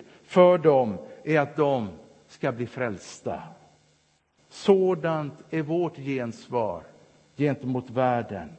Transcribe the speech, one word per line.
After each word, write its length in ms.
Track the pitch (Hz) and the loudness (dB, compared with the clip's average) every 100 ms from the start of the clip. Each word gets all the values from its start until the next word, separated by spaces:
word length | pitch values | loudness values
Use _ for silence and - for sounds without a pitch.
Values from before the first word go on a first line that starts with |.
| - - | -16 -20
för 340 | - 185 180 180 | 0 6 8 8
dem 400 | 156 139 117 92 - - | 6 4 2 -4 -10 -10
är 160 | - 156 | 0 0
att 160 | 143 151 | 0 0
de 320 | 147 131 104 82 - _ _ | 0 0 -4 -10 -20 _ _
ska 240 | - 147 | -6 -4
bli 140 | 117 117 | -4 -8
frälsta." 760 | - 120 95 - - - - 160 - _ _ _ _ _ _ _ _ _ | -4 -6 -6 -12 -12 -10 -10 -12 -20 _ _ _ _ _ _ _ _ _
Sådant 840 | - - 190 185 175 165 160 143 - - | -2 2 4 2 0 -2 -4 -6 -12 -8
är 120 | 160 | -6
vårt 340 | 147 165 170 147 | -2 -2 -4 -6
gensvar 840 | 135 135 117 110 - 120 104 85 - - _ _ _ - | -6 -4 -6 -10 -6 -4 -2 -6 -14 -20 _ _ _ -4
gentemot 540 | 147 135 127 127 127 | -2 -2 -4 -6 -4
världen. 580 | 123 127 120 107 98 80 | 0 0 0 -4 -10 -12